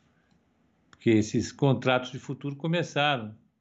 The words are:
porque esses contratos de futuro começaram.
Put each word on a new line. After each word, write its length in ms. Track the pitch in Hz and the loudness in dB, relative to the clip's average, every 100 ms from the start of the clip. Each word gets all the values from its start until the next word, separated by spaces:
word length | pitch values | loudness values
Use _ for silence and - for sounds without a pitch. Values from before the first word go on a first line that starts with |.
| _ _ _ _ _ _ _ _ _ | _ _ _ _ _ _ _ _ _
porque 200 | - 117 | -2 2
esses 420 | 110 104 123 - | 4 4 -2 -4
contratos 600 | - 139 120 131 127 127 | 0 2 2 2 0 -2
de 80 | 127 | -10
futuro 360 | - 127 143 139 | -10 -10 -10 -8
começaram. 800 | 165 170 165 143 147 135 107 107 _ _ | -4 -2 -2 0 0 0 -6 -14 _ _